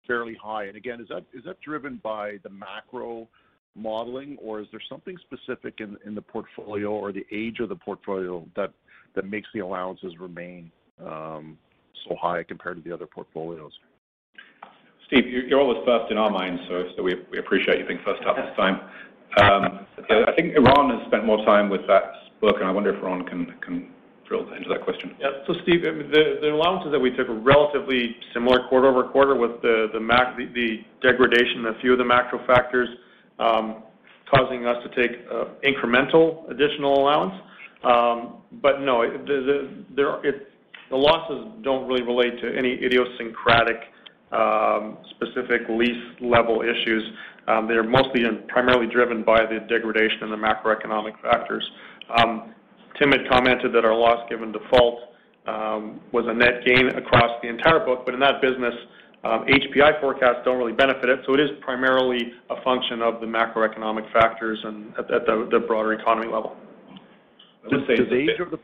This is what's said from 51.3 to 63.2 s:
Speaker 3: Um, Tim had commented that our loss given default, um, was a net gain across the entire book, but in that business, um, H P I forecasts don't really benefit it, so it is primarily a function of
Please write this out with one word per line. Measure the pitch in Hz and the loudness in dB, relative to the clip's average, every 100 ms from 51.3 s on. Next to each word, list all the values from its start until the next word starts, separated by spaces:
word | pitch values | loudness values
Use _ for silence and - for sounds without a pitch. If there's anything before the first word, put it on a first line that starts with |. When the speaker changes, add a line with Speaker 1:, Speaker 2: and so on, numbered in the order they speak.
| 120 - 110 - - - - - 117 | 0 0 -6 -8 -14 -20 -20 -2 2
Speaker 3:
Um, | 113 110 - - _ _ - - | 2 2 -10 -20 _ _ -20 0
Tim | 143 | 4
had | 131 - | 4 4
commented | 127 127 123 127 | 4 4 2 2
that | 117 | 2
our | 113 | 4
loss | 113 117 117 - | 4 4 4 -2
given | 113 110 | -10 -8
default, | 107 - 127 120 120 - _ _ _ 107 | -10 2 6 6 2 -16 _ _ _ -10
um, | 110 107 110 107 - - | -6 -4 -4 -6 -14 -2
was | 120 117 | -2 0
a | |
net | 113 120 120 | 2 2 2
gain | 127 123 127 | 2 4 4
across | 127 - 123 117 - | 0 2 4 4 0
the | 123 | -8
entire | 120 160 160 | 0 4 4
book, | 151 123 | 2 -2
but | - | -4
in | 123 | 2
that | 139 - | 2 4
business, | 135 123 120 117 - - - _ | 0 0 -4 -6 -16 -20 -20 _
um, | 117 113 - | -4 -2 2
H | 139 - | 0 2
P | 131 | 4
I | 147 151 | 4 4
forecasts | 135 127 127 120 | -2 2 2 2
don't | 127 127 | -2 0
really | 117 | -2
benefit | 113 135 127 123 | 2 2 2 0
it, | 135 - | 0 2
so | |
it | 135 | 2
is | 147 143 | 2 -2
primarily | - 127 131 131 127 123 117 - _ | -8 -2 2 2 2 0 -6 -12 _
a | 123 | -6
function | 131 123 - 117 | -2 -2 -2 -2
of | 117 113 | -2 -2